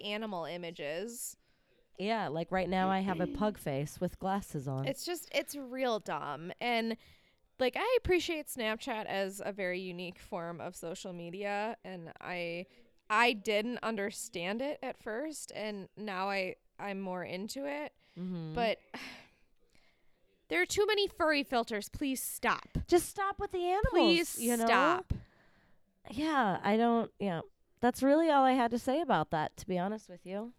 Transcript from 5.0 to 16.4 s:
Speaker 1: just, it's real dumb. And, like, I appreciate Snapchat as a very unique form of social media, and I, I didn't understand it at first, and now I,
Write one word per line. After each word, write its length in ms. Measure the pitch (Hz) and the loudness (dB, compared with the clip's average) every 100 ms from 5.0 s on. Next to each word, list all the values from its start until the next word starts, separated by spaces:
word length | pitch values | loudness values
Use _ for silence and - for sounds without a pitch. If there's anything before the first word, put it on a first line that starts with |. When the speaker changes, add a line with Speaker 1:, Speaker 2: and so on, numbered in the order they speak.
Speaker 1:
just, 240 | - 349 - | -4 -6 -4
it's 220 | - - | -4 -2
real 460 | 285 262 254 254 214 | -6 -8 -2 0 0
dumb. 520 | 196 156 143 139 170 - | -2 -4 -4 -6 -8 -6
And, 360 | 240 233 226 226 - - _ _ _ - | 0 0 0 -4 -8 -20 _ _ _ -2
like, 160 | 254 254 | 0 2
I 180 | 415 494 | 2 2
appreciate 480 | - 359 - 320 294 | 4 2 2 -4 -6
Snapchat 580 | 262 220 220 - 220 214 | -4 -2 -2 -4 -6 -2
as 340 | 196 196 196 | -2 -2 -4
a 100 | 202 | -6
very 260 | 196 180 180 | -4 -2 -2
unique 380 | 185 175 180 - | -6 -8 -10 -12
form 420 | - 196 170 170 | -10 -8 -6 -8
of 140 | 131 | -8
social 380 | 180 165 185 196 | -8 -8 -8 -8
media, 640 | 175 170 185 202 202 214 226 | -10 -10 -6 -4 -2 -2 -6
and 280 | 185 185 165 - | -10 -12 -12 -12
I, 460 | - 180 170 170 185 - - _ - | -8 -4 -4 -4 -8 -16 -20 _ 0
I 240 | 214 240 | 6 6
didn't 440 | 220 190 208 220 240 | 4 2 2 2 -2
understand 760 | 220 226 202 - - 185 175 220 | -2 -2 -4 -6 -8 -6 -4 -2
it 200 | 277 302 | -4 -4
at 180 | 262 - | -8 -8
first, 520 | 247 220 311 294 - | -8 -6 -6 -8 -10
and 340 | - 214 202 190 - | -8 -8 -8 -12 -12
now 320 | 214 185 196 | -8 -4 -2
I, 280 | 196 | 0